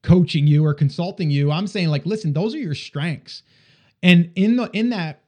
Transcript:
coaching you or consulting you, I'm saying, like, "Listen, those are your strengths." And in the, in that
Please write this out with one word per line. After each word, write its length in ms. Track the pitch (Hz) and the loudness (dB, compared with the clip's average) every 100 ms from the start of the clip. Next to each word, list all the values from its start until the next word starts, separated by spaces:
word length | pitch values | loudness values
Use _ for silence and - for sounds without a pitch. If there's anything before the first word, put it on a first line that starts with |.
coaching 460 | - 180 170 160 147 | 4 4 4 2 2
you 160 | 147 | 4
or 100 | 156 | 2
consulting 560 | 147 143 - 175 202 160 | 0 -2 -2 -8 -4 -2
you, 220 | 143 143 | 0 0
I'm 160 | 151 196 | -2 -4
saying, 200 | 208 170 | -2 -2
like, 180 | 147 156 | -2 -2
"Listen, 260 | 214 165 | -4 -2
those 220 | 143 208 | -2 -4
are 40 | 302 | -4
your 160 | 208 | -8
strengths." 680 | 139 - 143 170 139 - - _ _ _ _ _ _ | -8 -10 -8 -6 -8 -12 -20 _ _ _ _ _ _
And 280 | 180 175 170 | 4 6 4
in 220 | - 208 247 | 0 0 2
the, 140 | 226 | -2
in 180 | 202 233 | -2 -2
that 320 | 220 160 139 | -2 -6 -10